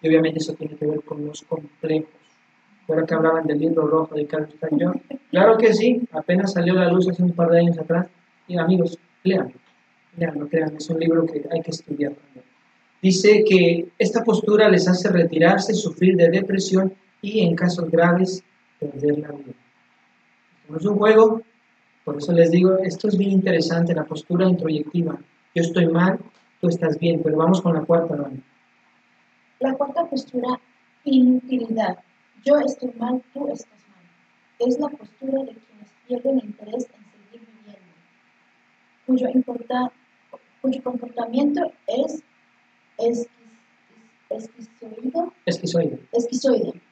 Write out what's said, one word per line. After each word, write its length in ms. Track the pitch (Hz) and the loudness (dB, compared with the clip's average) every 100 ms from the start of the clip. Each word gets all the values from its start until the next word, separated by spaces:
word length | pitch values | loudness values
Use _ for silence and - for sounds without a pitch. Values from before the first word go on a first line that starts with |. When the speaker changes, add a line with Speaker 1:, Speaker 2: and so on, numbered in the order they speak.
Speaker 1:
Y 60 | 160 | 4
obviamente 320 | 160 160 156 | 4 2 -2
eso 120 | - | -6
tiene 220 | - 151 - | -8 -12 -6
que 100 | 151 | -4
ver 140 | 151 | -4
con 240 | - 151 147 | -8 -12 -10
los 160 | 151 | -12
complejos. 680 | _ 160 147 _ 156 156 156 _ _ _ _ _ _ _ - | _ -12 -12 _ -4 -4 -4 _ _ _ _ _ _ _ -4
Ahora 160 | 160 156 | -2 0
que 80 | |
hablaban 320 | 160 160 165 156 | 0 2 0 0
del 120 | 147 | -2
libro 280 | 160 165 151 | 0 0 0
rojo 280 | 160 156 | 0 -2
de 120 | 151 147 | -6 -6
Carl 200 | 156 151 | -6 -8
Gustav 240 | - 160 | -8 -4
Jung, 300 | 143 175 - - - _ | -2 0 -4 -10 -18 _
claro 260 | 180 208 220 | 4 4 6
que 140 | 226 | 4
sí, 300 | 190 240 247 - | 4 2 0 -2
apenas 400 | 156 - 180 196 | -8 -2 0 0
salió 220 | 180 170 | 0 0
a 100 | 185 | 2
la 80 | 175 | 2
luz 160 | 180 185 | 2 0
hace 140 | 180 | 0
un 100 | 180 | -2
par 160 | 170 165 | 0 2
de 80 | 170 | 4
años 180 | 170 165 | 4 0
atrás. 280 | 156 170 185 _ _ _ _ | -2 -2 -2 _ _ _ _
Y 80 | 175 | -4
amigos, 400 | 165 185 170 - _ _ | 2 2 2 -4 _ _
léanlo, 300 | 185 190 - - _ _ _ _ _ 170 | -2 -2 -4 -12 _ _ _ _ _ -6
léanlo, 320 | 165 147 147 | -6 -4 -4
créanme, 280 | 165 156 151 | -2 -2 -6
es 100 | - | -6
un 100 | 160 | -2
libro 260 | 165 165 160 | 2 2 0
que 160 | 147 143 | -4 -6
hay 100 | 165 | -6
que 80 | 165 | -6
estudiar 420 | - - 147 143 | -12 -10 -6 -6
también. 320 | 135 _ 127 _ _ _ _ _ _ | -6 _ -20 _ _ _ _ _ _
Dice 400 | 190 180 208 214 214 | 2 4 6 6 6
que 400 | 185 170 170 - _ | 4 4 2 -4 _
esta 240 | 208 233 | -2 0
postura 460 | 226 220 208 208 208 | 0 0 2 4 6
les 180 | 180 180 | 4 4
hace 220 | 180 208 | 0 2
retirarse, 640 | 180 165 156 165 196 - | 2 2 4 4 4 0
sufrir 420 | 190 - - 185 180 | -2 -4 0 2 6
de 120 | 170 | 4
depresión 680 | 190 196 190 - 190 190 - _ _ | 4 -2 -4 0 0 0 -4 _ _
y, 180 | 202 214 | -6 0
en 160 | 175 165 | 0 0
casos 340 | 180 - 160 | -2 -2 -2
graves, 540 | 165 170 175 185 - _ _ _ _ | 2 2 2 0 -4 _ _ _ _
perder 400 | 147 135 147 147 | -12 -4 -2 -2
la 140 | 147 | -6
vida. 200 | 139 135 117 _ _ _ _ _ _ _ _ _ _ 147 | -14 -16 -20 _ _ _ _ _ _ _ _ _ _ _
No 80 | 156 | -6
es 80 | 190 | -2
un 100 | 202 | 2
juego, 460 | 208 220 220 226 - _ _ _ _ _ | 6 6 6 4 -8 _ _ _ _ _
por 140 | - 147 | -12 -10
eso 140 | - | 0
les 180 | 170 170 | 4 4
digo, 260 | 175 185 190 | 6 4 2
esto 300 | 185 - 214 | -2 -4 -2
es 100 | 190 | 0
bien 140 | 196 | 2
interesante, 640 | 190 185 165 160 170 170 | 2 2 0 0 0 0
la 100 | 165 | -2
postura 440 | 151 156 - 175 190 | -4 -10 -4 0 2
introyectiva. 680 | 180 160 151 147 175 165 - - _ _ | 0 -2 -4 -4 -4 -4 -6 -16 _ _
"Yo 80 | 170 | -4
estoy 240 | 170 190 165 | -2 0 2
mal, 320 | 170 185 - - _ _ _ | 2 0 -2 -8 _ _ _
tú 80 | 175 | -4
estás 280 | 165 165 151 | -2 -2 -2
bien", 200 | 170 160 | -2 0
pero 120 | 156 151 | -2 0
vamos 240 | 170 185 | 2 2
con 140 | 175 | 0
la 60 | 156 | -2
cuarta, 340 | 147 170 165 | 2 0 0
Dani. 260 | 147 139 131 - _ _ _ _ _ _ _ _ _ _ _ | -6 -8 -12 -18 _ _ _ _ _ _ _ _ _ _ _
Speaker 2:
La 140 | 262 | -4
cuarta 300 | 262 277 - 339 | -2 -4 -2 -4
postura, 540 | 269 - 254 247 254 _ _ _ _ | -6 -6 -6 -4 -6 _ _ _ _
inutilidad. 960 | - 262 247 254 - 240 226 226 196 185 _ _ _ _ | 2 4 6 4 0 -6 -4 -2 -2 -4 _ _ _ _
"Yo 140 | 269 294 | 2 2
estoy 320 | 269 - 247 233 | 2 -4 -10 -8
mal, 240 | 233 254 - | -4 -4 -6
tú 140 | 277 285 | -10 -8
estás 280 | 233 - _ _ | -8 -12 _ _
mal". 160 | _ _ _ _ _ _ _ 247 | _ _ _ _ _ _ _ -2
Es 100 | 254 | -2
la 80 | 294 | -4
postura 520 | - - _ 269 269 | -8 -20 _ -6 -6
de 100 | 262 - | -6 -14
quienes 340 | _ 214 208 _ _ | _ _ -20 _ _
pierden 320 | 247 269 269 | -4 0 -2
interés 400 | 214 - 208 254 247 | -2 -16 -12 -10 -10
en 100 | _ _ | _ _
seguir 300 | _ _ 240 220 | _ _ -20 -20
viviendo, 440 | _ 208 190 180 165 _ _ _ _ _ _ _ _ _ _ - | _ -20 -20 _ _ _ _ _ _ _ _ _ _ _ _ -2
cuyo 220 | 254 247 | 0 2
importa-, 600 | 254 254 240 - 247 254 _ _ _ _ - _ _ | -2 -2 -8 -6 -4 -4 _ _ _ _ -20 _ _
cuyo 220 | 262 262 | -6 -4
comportamiento 880 | 247 247 240 - 233 247 294 294 320 _ - | -6 -10 -10 -10 -4 0 0 -2 -6 _ -8
es 340 | 254 - - _ _ _ _ _ _ _ - | -4 -4 -6 _ _ _ _ _ _ _ -6
esquiz-, 300 | 156 240 240 _ _ _ _ _ _ _ _ _ _ | -4 -4 -8 _ _ _ _ _ _ _ _ _ _
esquizoide. 1000 | 220 226 - 220 _ 226 220 254 330 349 _ | -14 -14 -20 -20 _ -20 -10 -8 -6 -8 _
Speaker 1:
Esquizoide. 540 | - 175 175 175 151 - - | -8 -6 -2 -2 -2 -6 -6
Speaker 2:
Esquizoide. 600 | 233 240 254 269 226 - - _ | -4 -4 -2 0 0 -2 -10 _